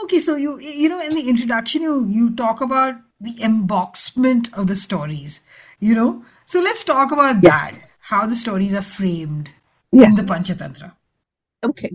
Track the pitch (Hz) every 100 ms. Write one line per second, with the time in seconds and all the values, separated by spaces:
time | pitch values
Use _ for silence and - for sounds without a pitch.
0 | 403 359 339 294 294 285 285 294 311 359
1 | 302 311 254 240 233 233 233 302 320 277
2 | 208 214 233 233 226 226 254 262 262 240
3 | _ _ 214 233 220 220 185 202 180 -
4 | - - 254 247 233 196 190 190 - 170
5 | 151 151 147 - - - - _ 214 226
6 | 247 - - _ - 359 370 440 - 269
7 | 269 294 277 214 175 151 - - - -
8 | - 208 220 233 233 190 196 196 196 -
9 | 190 165 156 151 147 - _ _ _ 262
10 | 214 208 190 170 185 180 143 131 - -
11 | _ _ _ _ _ _ 233 - -